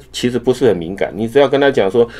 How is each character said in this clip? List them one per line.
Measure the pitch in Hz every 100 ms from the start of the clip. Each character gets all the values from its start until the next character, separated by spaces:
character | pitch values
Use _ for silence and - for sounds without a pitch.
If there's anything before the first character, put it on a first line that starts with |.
| -
其 | - 123
实 | 123
不 | 123
是 | 120 131
很 | 90
敏 | 82 98
感。 | -
你 | 87 113
只 | 127
要 | 139
跟 | 139
他 | 139
讲 | 123 98
说， | 117 117 -